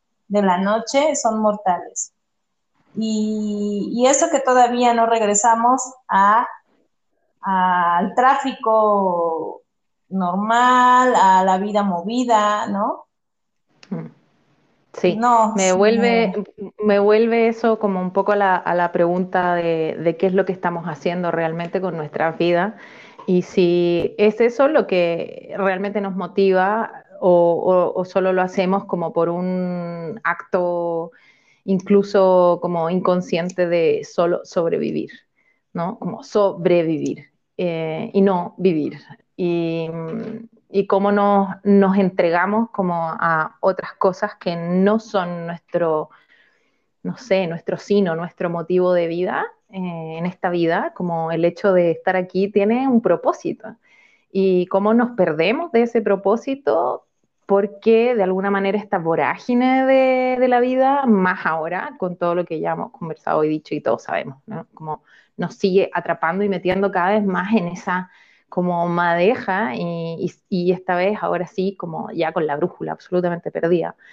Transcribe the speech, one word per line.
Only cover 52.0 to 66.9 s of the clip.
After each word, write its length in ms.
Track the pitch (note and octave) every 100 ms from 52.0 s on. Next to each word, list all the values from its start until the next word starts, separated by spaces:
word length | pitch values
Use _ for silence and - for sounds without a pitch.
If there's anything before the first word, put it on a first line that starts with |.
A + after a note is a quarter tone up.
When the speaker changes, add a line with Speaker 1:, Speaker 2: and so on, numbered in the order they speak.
| - F#3
Speaker 2:
aquí 320 | F#3 F#3 G3+
tiene 380 | G#3+ G3+ A#3 C4+
un 140 | A#3+
propósito. 720 | G3+ E3+ - F4 E3 - - - _ _ _ _ _
Y 360 | F#3+ F#3+ F3+ F3+
cómo 280 | G3 G#3
nos 180 | A3+ A#3+
perdemos 600 | A#3+ F3 D3+ E3 C4 E4+
de 100 | A#3
ese 200 | A#3 A#3+
propósito 1040 | G#3+ G3 G3 A#3 B3+ C4+ B3+ G#3+ - - _ _ _ _ -
porque 680 | G3 G3+ G#3 A3 A3+ A#3
de 80 | A#3+
alguna 280 | F#3 F#3+ G3
manera 280 | G3 G3 G#3
esta 200 | G3+ G3
vorágine 880 | E3 D#3+ C3+ - - A#3+ B3+ C4
de, 540 | C4 C4+ C4 B3+ B3+ B3+
de 80 | B3+
la 120 | B3
vida, 440 | B3 B3+ C4 C#4 C4
más 380 | G#3 F#3 F#3
ahora 500 | F3 D#3+ D#3+ F3+ D4+ C#4
con 180 | F3+ F3
todo 180 | E3+
lo 100 | E3+ F3
que 140 | D#3+
ya 120 | E3
hemos 200 | E3 F3+
conversado 520 | - E3 D#3 - D#3+
y 40 | D#3
dicho 260 | D#3 -
y 60 | D3+
todos 220 | - A#2
sabemos, 340 | - - - C#3 -
¿no? 200 | F#3+ -
Como 280 | - D#3 D3+ _ _ _ -
nos 200 | F3 -
sigue 340 | G3 F#3 F#3
atrapando 520 | F3 F3 E3 D#3+ F3+
y 40 | G#3
metiendo 420 | F#3 F3+ F#3 G3